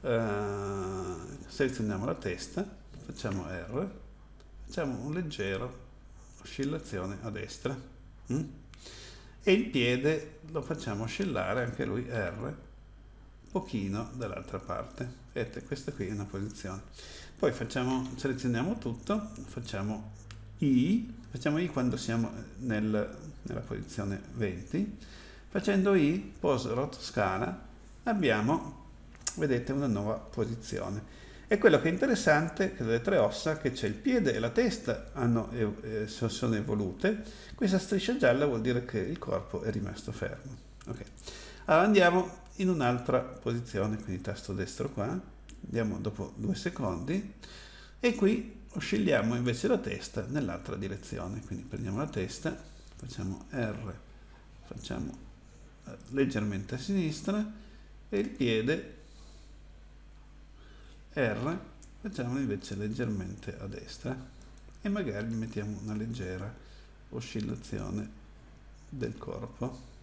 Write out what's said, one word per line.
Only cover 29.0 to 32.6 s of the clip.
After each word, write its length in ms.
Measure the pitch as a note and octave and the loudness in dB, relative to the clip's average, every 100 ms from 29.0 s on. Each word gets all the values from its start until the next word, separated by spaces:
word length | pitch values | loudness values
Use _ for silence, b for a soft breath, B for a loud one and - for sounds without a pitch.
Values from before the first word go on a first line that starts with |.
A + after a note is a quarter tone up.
| - - - - | -20 -6 -6 0
vedete, 360 | D3+ A#2+ A#2+ | 2 4 2
una 140 | C#3 C#3 | 0 2
nuova 300 | G2+ G#2 A2 | 2 2 -2
posizione. 1000 | - - A2 A#2 - G2+ F#2 G2+ B B B B B | -4 -2 0 -2 -4 -4 -2 -6 B B B B B
E 60 | G3+ | 8
quello 220 | G#3+ D3 | 10 10
che 80 | D#3+ | 6
è 20 | |
interessante, 840 | F3+ C#4 A3+ - D3+ E3 - | 2 4 4 8 6 6 2